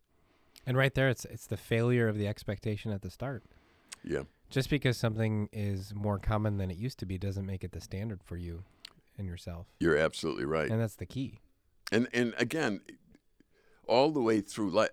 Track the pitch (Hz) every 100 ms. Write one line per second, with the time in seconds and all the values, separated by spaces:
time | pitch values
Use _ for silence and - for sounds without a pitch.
0 | _ _ _ _ _ - - 127 135 131
1 | 135 123 - 113 - 107 - 113 117 123
2 | 113 107 101 107 - 98 113 104 113 101
3 | 92 - 127 131 - - _ _ _ -
4 | - 71 - _ _ 135 131 147 131 120
5 | 117 107 110 107 104 110 101 98 98 101
6 | 104 101 - 107 107 101 95 87 123 -
7 | 92 95 98 98 95 95 87 90 - 95
8 | 113 95 - 87 87 85 95 _ - -
9 | _ - 95 85 - 85 87 - 82 76
10 | 78 - 80 52 71 80 73 110 113 -
11 | 87 - - - _ _ _ _ - 110
12 | 123 120 120 - 117 160 131 98 - -
13 | _ - _ _ _ _ _ _ - 117
14 | 151 147 113 110 98 - 101 92 110